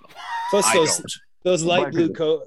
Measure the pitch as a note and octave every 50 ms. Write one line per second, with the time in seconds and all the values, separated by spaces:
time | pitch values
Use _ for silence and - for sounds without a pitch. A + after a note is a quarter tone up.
0 | - - - - - - - - - - F#3 G#3 G3 G3+ - F3+ D#3+ D3+ - -
1 | - - - - - - - - - F3+ F#3 E3 D#3+ E3+ F3 F#3 F3+ - D3+ E3+
2 | E3+ D#3 - - D#3+ D#3 D#3+ D3+ -